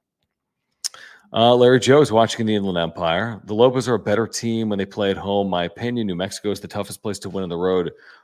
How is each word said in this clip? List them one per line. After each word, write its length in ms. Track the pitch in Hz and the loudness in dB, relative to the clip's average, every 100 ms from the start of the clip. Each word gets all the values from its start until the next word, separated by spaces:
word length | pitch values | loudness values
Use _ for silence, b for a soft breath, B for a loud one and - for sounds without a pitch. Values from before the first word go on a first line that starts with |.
| _ _ _ _ _ _ _ _ - B B B B | _ _ _ _ _ _ _ _ -12 B B B B
Uh, 200 | - 117 | 2 4
Larry 280 | 123 123 127 | 6 6 6
Joe 200 | 123 143 | 6 4
is 120 | 135 | 6
watching 280 | 110 110 - | 4 2 0
in 60 | 110 | -2
the 80 | 104 | -2
Inland 220 | 98 87 | -2 -2
Empire. 640 | 82 - 82 85 117 107 | -4 -4 -2 -2 -4 -8
"The 120 | - 107 | -6 2
Lobos 340 | 127 127 123 | 2 2 -2
are 60 | 110 | -2
a 40 | |
better 280 | 107 104 107 | 0 -2 -2
team 420 | - 117 113 110 | -4 -4 -4 -2
when 100 | 98 | -4
they 60 | 98 | -4
play 260 | - 98 | -2 -2
at 60 | 95 | -2
home. 320 | 98 101 98 | -2 -2 0
My 160 | 90 87 | -2 -4
opinion, 420 | - 120 120 107 | -6 -6 -4 -4
New 80 | 87 | -4
Mexico 360 | 98 - 104 | -6 -6 -8
is 100 | 95 | -8
the 60 | 95 | -8
toughest 360 | 104 98 98 | -10 -10 -10
place 160 | 110 95 | -10 -10
to 100 | 98 | -10
win 140 | 95 | -8
on 60 | 92 | -8
the 80 | 85 | -4
road 340 | 92 92 82 B B B | -2 0 -2 B B B